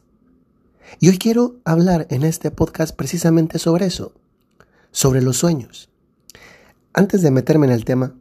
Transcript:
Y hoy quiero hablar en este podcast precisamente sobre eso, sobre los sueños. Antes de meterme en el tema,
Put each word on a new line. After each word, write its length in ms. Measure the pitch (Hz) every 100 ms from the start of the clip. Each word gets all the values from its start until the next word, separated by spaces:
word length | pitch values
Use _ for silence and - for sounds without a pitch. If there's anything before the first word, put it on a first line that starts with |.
| _ _ _ _ _ _ _ _ - -
Y 100 | 165
hoy 80 | 185
quiero 380 | 226 233 247 -
hablar 440 | 160 165 180 170 -
en 140 | 127
este 280 | 156 165 151
podcast 440 | - 165 - 160 -
precisamente 640 | 135 175 170 165 160 165
sobre 260 | 165 175 190
eso, 280 | - 98 - _ _ _ _ _ _ _
sobre 300 | - 135 131
los 160 | 127 127
sueños. 520 | 170 151 110 - - _ _ _ _ - - - _ _ _
Antes 280 | - 196 202
de 100 | 160
meterme 360 | 131 123 156 135
en 60 |
el 120 | 117 110
tema, 300 | 127 127 -